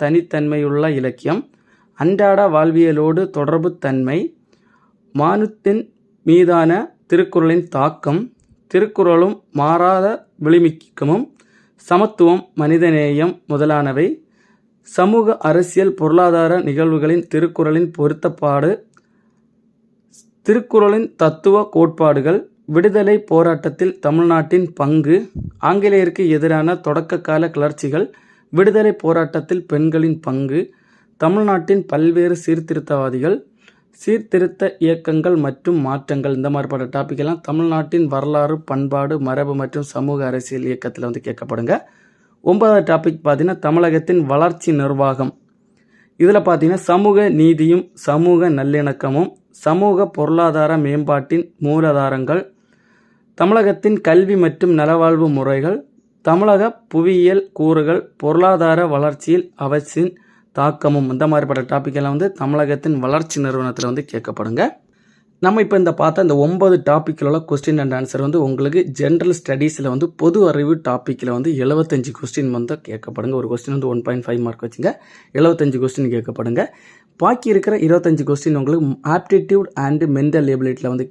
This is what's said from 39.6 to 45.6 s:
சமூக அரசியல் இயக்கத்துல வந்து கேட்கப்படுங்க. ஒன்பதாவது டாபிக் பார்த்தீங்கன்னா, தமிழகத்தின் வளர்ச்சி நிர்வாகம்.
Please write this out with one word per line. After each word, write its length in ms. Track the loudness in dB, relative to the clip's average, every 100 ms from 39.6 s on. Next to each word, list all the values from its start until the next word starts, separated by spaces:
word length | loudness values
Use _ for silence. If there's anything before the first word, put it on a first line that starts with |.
| -6 -8
சமூக 440 | -8 -6 -4 -4 -4
அரசியல் 360 | -6 -8 -8
இயக்கத்துல 380 | -6 -6 -8 -8
வந்து 200 | -8 -8
கேட்கப்படுங்க. 540 | -8 -10 -8 -6 -2 -4 -4 _ _ _ _ _
ஒன்பதாவது 520 | 0 2 4 4 4
டாபிக் 280 | 0 0 -2
பார்த்தீங்கன்னா, 340 | 0 0 0 -2
தமிழகத்தின் 680 | 0 2 2 2 2 0 2
வளர்ச்சி 460 | 2 0 0 -2
நிர்வாகம். 640 | 0 0 0 0 0 -4 -8 _ _